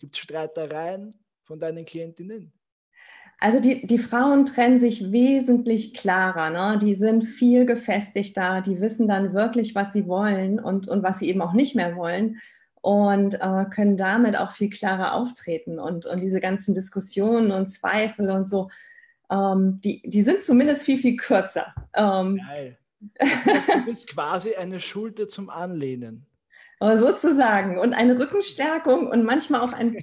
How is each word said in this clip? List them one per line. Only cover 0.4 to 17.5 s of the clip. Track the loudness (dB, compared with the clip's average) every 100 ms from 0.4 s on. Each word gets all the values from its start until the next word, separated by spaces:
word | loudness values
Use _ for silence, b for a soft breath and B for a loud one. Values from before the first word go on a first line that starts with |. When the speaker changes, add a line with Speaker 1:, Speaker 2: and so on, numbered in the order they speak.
| -8 -8 -10 -8 -8 -10 -12 -20 _ _
Speaker 1:
von | -20 -10
deinen | -10 -10
Klientinnen? | -12 -14 -14 -14 -16 -16 -18 _ _ _ _ B B B B B
Speaker 2:
Also | 2 4
die, | 4 2 2
die | 0
Frauen | 2 0 4 4 4
trennen | 4 6 6
sich | 4 0 0
wesentlich | 4 4 4 4 2 2 -2 -2
klarer, | -6 0 2 2 0 -2
ne? | -2 0 2
Die | 2
sind | 2 2 2
viel | 0 2 4 6 6
gefestigter, | 2 -2 -4 -2 -6 -4 -2 -2 -2
die | -2 -2
wissen | -2 0 0
dann | 2 0
wirklich, | 0 0 0 -2
was | -2 -4
sie | -2 -2
wollen | 0 0 0 -2 -2
und, | -2 -4 -2
und | -2
was | -2 -2
sie | -2
eben | -2
auch | 0
nicht | 2 2 0
mehr | -2
wollen | -4 -4 -2 -4 -6 B B B B
und, | 0 4 4 4 2
äh, | 0 -2 -2 -2
können | 0 2 2
damit | 2 2 2 2
auch | -4
viel | -4 -6
klarer | -2 -4 -2 -2
auftreten | -2 -4 -8 -8 -8 -6 -10
und, | -8 -8 -6
und | -6
diese | -2 -2
ganzen | -2 -4 -2
Diskussionen | -4 -4 -10 -8 -2 0 2 2